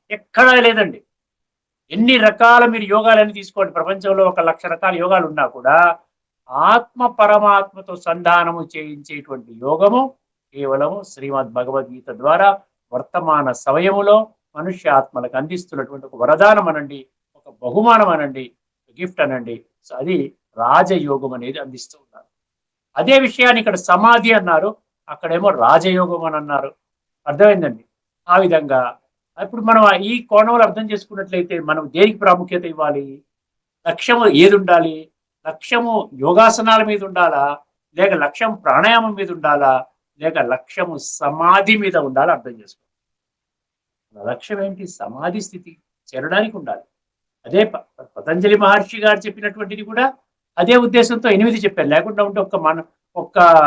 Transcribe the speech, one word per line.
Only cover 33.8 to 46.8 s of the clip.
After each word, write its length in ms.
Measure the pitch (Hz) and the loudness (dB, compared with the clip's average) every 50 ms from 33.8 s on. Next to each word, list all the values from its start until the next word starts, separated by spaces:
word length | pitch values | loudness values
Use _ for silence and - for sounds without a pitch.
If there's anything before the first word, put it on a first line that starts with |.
| _ 170 | _ -6
లక్ష్యము 380 | 165 - - - 240 240 233 | -6 -4 -2 -2 0 2 2
ఏది 300 | 202 139 147 180 202 208 | 2 4 6 6 6 6
ఉండాలి? 520 | 202 185 180 175 170 160 165 156 156 156 _ _ _ _ _ _ _ _ 156 | 4 4 4 2 2 2 0 -6 -10 -16 _ _ _ _ _ _ _ _ -14
లక్ష్యము 640 | 160 - - - 247 233 240 233 226 208 - - 139 | -12 -12 -8 -4 -4 -2 -2 -2 -4 -4 -4 -6 -10
యోగాసనాల 720 | 127 135 160 180 208 226 220 220 226 220 226 220 220 214 | -4 -2 2 4 4 4 4 2 0 0 2 2 2 2
మీద 200 | 214 208 202 196 | 0 -2 -6 -6
ఉండాలా, 540 | 190 185 185 175 165 147 139 139 143 143 143 _ _ _ _ _ _ _ 165 | -6 -2 0 0 0 0 0 -2 -2 -4 -8 _ _ _ _ _ _ _ 0
లేక 140 | 190 202 | 0 0
లక్ష్యం 420 | 185 160 143 147 - - 226 220 214 | 0 0 -2 -4 -4 -4 -6 -6 -6
ప్రాణాయామం 600 | - - 147 127 147 180 226 233 233 226 220 208 | -4 -2 0 2 4 4 4 4 2 2 -2 -6
మీద 160 | 196 196 175 | -8 -8 -8
ఉండాలా, 560 | 175 165 151 151 147 143 139 135 131 127 - - _ _ _ _ _ 147 | -8 -4 -2 -2 0 2 2 2 0 0 -4 -8 _ _ _ _ _ _
లేక 180 | 151 165 160 156 | -8 -4 -4 -4
లక్ష్యము 600 | 143 120 127 - - _ - 190 180 175 156 135 | -4 -4 -4 -6 -8 _ -8 -8 -8 -8 -8 -12
సమాధి 800 | - - - - 151 143 147 160 170 175 190 196 190 202 220 | -14 -14 -12 -6 -6 -6 -4 -2 0 2 2 2 2 0 -2
మీద 200 | 208 208 190 180 | -2 -2 -2 -2
ఉండాలా 360 | 165 143 135 131 135 147 175 | -4 -4 -2 -2 -2 0 0
అర్థం 180 | 160 123 - 127 | -2 -4 -6 -16
చేసుకోవాలి. 340 | 117 110 107 _ _ _ _ _ _ _ _ _ _ _ _ _ _ _ _ _ _ _ _ _ _ _ _ _ _ _ _ _ _ | -20 -20 -20 _ _ _ _ _ _ _ _ _ _ _ _ _ _ _ _ _ _ _ _ _ _ _ _ _ _ _ _ _ _
మన 160 | - 101 - | -12 -10 -10
లక్ష్యం 320 | - - - - 208 196 | -10 -10 -10 -10 -8 -8
ఏంటి? 240 | 196 196 190 185 190 | -6 -8 -8 -12 -16
సమాధి 540 | 175 - - 110 107 113 131 156 180 185 214 | -18 -14 -16 -16 -14 -12 -10 -8 -8 -8 -8
స్థితి 360 | 190 - - 180 - 165 165 _ _ _ _ _ _ - - | -12 -12 -18 -20 -20 -20 -20 _ _ _ _ _ _ -14 -12
చేరడానికి 420 | 131 139 160 180 202 220 220 214 | -12 -8 -4 -2 -2 -4 -4 -8
ఉండాలి. 240 | 180 143 117 104 - | -14 -12 -12 -12 -12